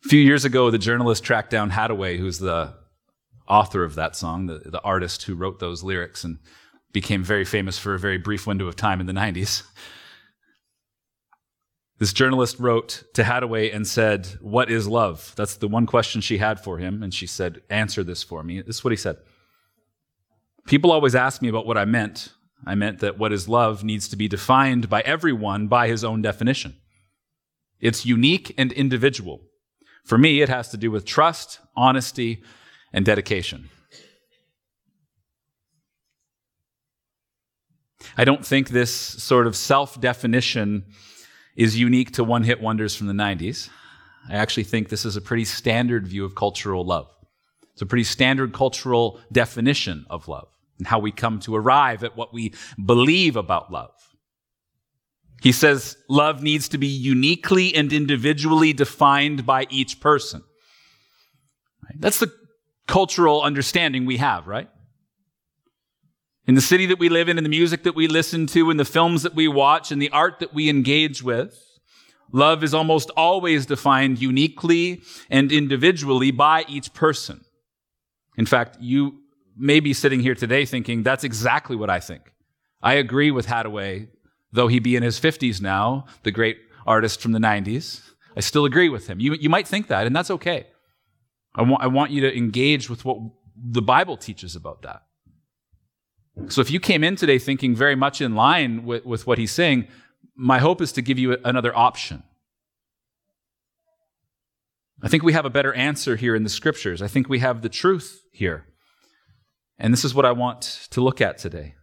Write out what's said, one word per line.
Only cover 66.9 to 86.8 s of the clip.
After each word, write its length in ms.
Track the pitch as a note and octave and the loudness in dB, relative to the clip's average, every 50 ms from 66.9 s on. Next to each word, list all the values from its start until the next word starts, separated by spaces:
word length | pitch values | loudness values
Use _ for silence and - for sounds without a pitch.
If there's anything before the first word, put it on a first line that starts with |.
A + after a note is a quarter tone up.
| F#3 F3 | 2 2
we 80 | E3+ E3+ | 2 2
live 200 | E3 E3+ E3+ E3+ | 4 4 2 2
in, 100 | E3+ E3 | 0 0
in 60 | D#3 | 0
the 60 | D3+ | 0
music 320 | D3+ D#3 E3+ E3+ E3+ E3 | 2 2 2 2 2 0
that 140 | - F3+ E3 | -2 -2 2
we 100 | D#3+ D#3+ | 2 0
listen 400 | D#3+ D#3 E3 - - - E3 D#3+ C#3 | 2 2 0 0 0 -2 -2 -2 2
to, 220 | - E3+ E3 D#3+ | 4 4 4 6
in 60 | D#3+ | 4
the 80 | D3+ C#3+ | 2 0
films 400 | - - - E3 E3+ E3+ D#3 D3 | 0 2 2 2 4 2 0 -2
that 100 | F3 E3 | -2 0
we 140 | D#3 D#3 D#3 | 0 0 2
watch, 420 | C#3+ C#3 C#3 C#3 D3+ D#3+ D3 - | 4 4 4 4 4 2 0 -4
in 80 | D3+ C#3 | -4 -2
the 120 | C#3+ D3 | -2 0
art 280 | C3+ D3 E3 F#3 - - | 2 2 2 2 0 -4
that 160 | F3 - - | -12 -6 -4
we 140 | D3 D3+ D3+ | 0 0 2
engage 560 | D3 C#3 B2+ C3+ C#3+ D3+ D#3 D3+ C#3 B2 B2 | 2 2 2 4 2 2 2 0 -2 -6 -4
with, 360 | B2+ A#2+ A#2 C3+ - - - _ _ _ _ _ _ _ _ _ _ _ _ _ _ | -2 -2 -2 -2 -6 -10 -20 _ _ _ _ _ _ _ _ _ _ _ _ _ _
love 300 | - B2+ C#3+ D3+ E3 D#3 | 2 4 4 4 4 2
is 100 | D#3 D3 | 0 0
almost 380 | C#3+ D#3+ D#3+ D#3+ D#3+ D#3 - - - | 0 0 2 2 2 2 0 -2 -2
always 500 | D#3+ E3 E3+ F#3 G3 F3+ F3 D#3+ D3 C3 | 2 2 2 2 2 2 2 0 0 0
defined 540 | - C#3+ B2 - C#3+ C3+ C3 C3+ C3+ C3 A#2 | -2 -6 0 2 2 4 4 4 2 0 0
uniquely 840 | B2+ C3 B2+ C3+ D3+ D#3+ - - - E3+ E3+ E3+ E3+ F3+ F3 F3 _ - - - - _ | 0 0 2 2 2 2 0 -2 2 4 4 4 4 -2 -4 -8 _ -20 -20 -20 -10 _
and 220 | - C3+ C#3 C3+ | 2 4 4 4
individually 800 | D3+ D3+ D3 C3+ C#3 B2+ C3+ F3+ F#3+ D#3 C#3+ C#3 C3 B2+ C3 C3+ | 2 2 2 2 0 4 4 4 4 2 0 0 2 4 4 2
by 340 | C3 A#2+ C#3+ D3+ D#3+ D#3+ D#3+ C#3+ | 4 4 4 4 4 2 0 -4
each 260 | C#3+ C#3 B2 - _ | -10 -12 -12 -14 _
person. 500 | - D#3+ D#3 C#3+ - - - D2 C2+ _ _ _ _ _ _ _ _ _ _ _ _ _ _ _ _ _ _ _ | 0 0 2 2 0 -8 -12 -16 -18 _ _ _ _ _ _ _ _ _ _ _ _ _ _ _ _ _ _ _
In 100 | - A2+ | -4 0
fact, 300 | - C#3 B2 A#2+ A#2+ - - | 2 2 2 2 -2 -10 -14
you 420 | B2 A#2+ B2+ C#3 C#3+ C#3 C#3 - _ _ _ _ _ _ _ | -4 0 0 2 2 0 -4 -12 _ _ _ _ _ _ _
may 240 | A#2+ C3 C#3+ D3 D#3 | -4 0 4 4 4
be 120 | D3+ C#3+ | 4 2
sitting 280 | C3 - - C#3+ C3+ B2+ | -2 2 0 2 2 2
here 160 | A#2+ C3 B2 | 0 0 0
today 280 | - B2 A2+ B2 C#3 C#3+ | -2 -2 0 0 0 0
thinking, 380 | B2 - B2 A2 - A#2+ A#2 | -2 -4 -6 -4 -4 -4 -2
"That's 220 | G#2+ B2 C3+ C3 - | 0 0 -2 -2 -4
exactly 500 | C3 A#2 G#2+ A2+ B2 B2 D3 - - B2+ | -8 -6 -2 0 0 0 -2 -2 -6 -8
what 160 | A2 G#2+ G2+ | -6 -2 -2
I 80 | F2+ F2+ | -2 -4
think. 340 | - - E2+ - _ _ _ _ _ _ _ _ _ _ _ _ | -4 -10 -18 -20 _ _ _ _ _ _ _ _ _ _ _ _
I 140 | - - C3 | 0 2 2
agree 360 | C#3+ C3+ A#2 B2 C#3 D3 D3+ | 2 0 0 0 2 2 2
with 160 | C#3 B2 A2 | 2 0 -2
Hadaway, 600 | A#2 A#2+ A#2 A2+ A2 G#2 G#2 G2 G2 F#2 G2 A2 A#2 _ _ _ _ _ _ _ _ | -2 -4 -4 -4 -4 -6 -6 -6 -6 -8 -10 -12 -14 _ _ _ _ _ _ _ _
though 180 | - A2+ B2 A2+ | 0 2 4 4
he 120 | A#2 B2 | 4 2
be 160 | A2 A#2+ B2 | 2 2 0
in 80 | B2 A#2+ | 2 0
his 140 | A#2+ A#2 - | -2 -2 0
fifties 400 | - D#3+ D3+ - C3 B2 G#2+ F#2 | -2 -2 -2 0 -4 -4 -2 -2
now, 460 | G2+ F#2+ F#2+ F#2+ G#2 A#2 C3 C#3 C3+ - - _ _ | -4 -2 0 0 0 -2 -2 -4 -8 -12 -20 _ _
the 80 | A2+ | -6
great 260 | G2 A2 A2+ A2 A2 - _ _ _ - | -2 0 0 0 -2 -6 _ _ _ -8